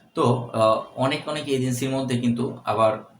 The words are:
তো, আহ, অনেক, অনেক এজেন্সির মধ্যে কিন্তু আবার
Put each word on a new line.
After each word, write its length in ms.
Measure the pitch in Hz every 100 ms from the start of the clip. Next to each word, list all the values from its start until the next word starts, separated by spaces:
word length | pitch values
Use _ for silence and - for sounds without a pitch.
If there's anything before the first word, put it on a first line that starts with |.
| _ 165
তো, 340 | 127 120 120
আহ, 280 | 113 110 110 - -
অনেক, 340 | 131 151 151
অনেক 180 | 151 143
এজেন্সির 420 | 131 127 120 135
মধ্যে 280 | 135 127 120
কিন্তু 400 | 120 117 123 - 110
আবার 280 | 110 110 107 -